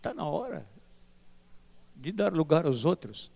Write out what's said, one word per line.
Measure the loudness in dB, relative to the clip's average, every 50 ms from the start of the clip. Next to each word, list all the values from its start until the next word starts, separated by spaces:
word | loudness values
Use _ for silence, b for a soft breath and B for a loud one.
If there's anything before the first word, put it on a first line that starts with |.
| -8
"Tá | -8 -6
na | -4 -4 -2
hora | -2 -4 -4 -6 -8 -10 -12 -14 -20 -20 -20 -20 -20 -20 -20 -20 -20 -20 -20 -20 -20 -20 -20 -20 -20 -20 -20 -20 -20 -20 -20 -20 -20
de | -10 -8 -8 -2
dar | 2 2 2 4
lugar | 2 4 6 4 4 6
aos | 2 0 2 2
outros." | 2 2 2 -4 -14 -14 -14 -16 -16 -20